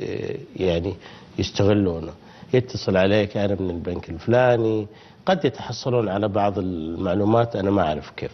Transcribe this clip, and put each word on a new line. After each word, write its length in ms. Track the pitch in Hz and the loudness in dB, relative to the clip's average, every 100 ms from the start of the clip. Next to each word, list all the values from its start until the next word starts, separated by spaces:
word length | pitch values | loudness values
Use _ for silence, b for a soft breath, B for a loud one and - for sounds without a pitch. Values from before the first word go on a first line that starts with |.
آه، 340 | - 101 - - - - | -6 -6 -6 -8 -10 -2
يعني 400 | 92 85 90 87 B B B - | 0 2 0 -6 B B B -6
يستغلونه. 720 | 95 - 101 107 98 82 78 - B B B | -4 0 2 4 2 -2 -6 -12 B B B
يتصل 440 | 127 123 - - 95 | 0 0 -4 0 2
عليك: 400 | 98 104 98 - | 4 4 2 0
"أنا 200 | 101 98 | -2 -2
من 100 | 92 | -4
البنك 400 | 85 82 87 85 | -4 -6 -8 -8
الفلاني"، 800 | 80 95 120 127 120 113 110 104 B B B - | -8 2 4 6 4 2 -2 -4 B B B 0
قد 200 | 190 139 | 2 0
يتحصلون 640 | - - 123 - 123 107 | -2 -10 -8 -2 0 0
على 180 | 95 104 | 0 0
بعض 320 | 101 101 101 | 2 0 0
المعلومات، 960 | 92 90 80 82 92 90 101 117 117 101 | -2 -4 -6 -4 -2 0 4 4 2 0
أنا 160 | 95 | 0
ما 100 | 101 | 2
أعرف 300 | 82 73 71 - | 2 -2 -6 -10
كيف 140 | - | -12